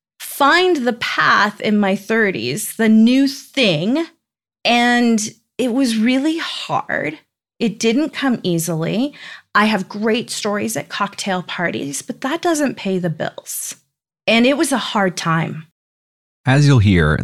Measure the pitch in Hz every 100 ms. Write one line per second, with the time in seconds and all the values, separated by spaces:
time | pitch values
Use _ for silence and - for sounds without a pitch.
0 | _ _ - - 277 339 370 311 240 233
1 | - - 294 214 208 - 220 208 196 196
2 | 196 226 208 127 120 175 - - 220 220
3 | 226 262 277 - - 277 220 151 190 285
4 | 339 _ _ _ _ _ 208 240 240 240
5 | 240 226 214 - _ - 247 240 262 220
6 | 233 262 302 320 - - - 151 - 76
7 | 302 311 _ _ _ _ 220 - 226 233
8 | 302 - 269 233 185 170 165 160 160 190
9 | 285 - - - _ 208 214 208 185 202
10 | 220 233 - - 214 202 220 220 - -
11 | 196 - 208 185 175 - 170 - - 277
12 | - 233 269 339 349 302 277 226 196 190
13 | 175 - - - - - - - _ _
14 | _ _ - 226 254 285 320 254 - 214
15 | 190 - 170 165 - 160 - _ _ _
16 | _ _ _ _ 127 139 143 127 101 87
17 | 76 76